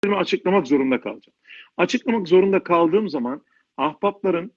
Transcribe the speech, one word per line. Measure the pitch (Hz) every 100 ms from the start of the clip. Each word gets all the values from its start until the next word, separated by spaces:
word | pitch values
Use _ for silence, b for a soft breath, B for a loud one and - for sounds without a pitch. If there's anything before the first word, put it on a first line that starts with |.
| 202
açıklamak | 202 170 190 180 196 139
zorunda | 143 135 123
kalacağım. | 104 - _ _ B B B -
Açıklamak | 180 254 - 226 175
zorunda | 185 196 190
kaldığım | - 170 170 185 214
zaman | 147 120 147 _ _ _ -
ahbapların | 139 151 202 202 190 170 175